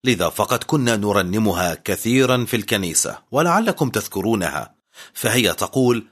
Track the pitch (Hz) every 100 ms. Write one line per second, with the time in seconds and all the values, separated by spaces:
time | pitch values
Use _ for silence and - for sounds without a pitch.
0 | 127 104 85 - 104 123 - 156 120 110
1 | 104 101 90 104 107 87 90 80 - 92
2 | 113 131 127 127 113 117 101 107 90 78
3 | - - _ 131 170 185 220 - 135 107
4 | - 98 95 113 82 71 - _ _ -
5 | - - 117 120 104 80 98 135 127 120
6 | -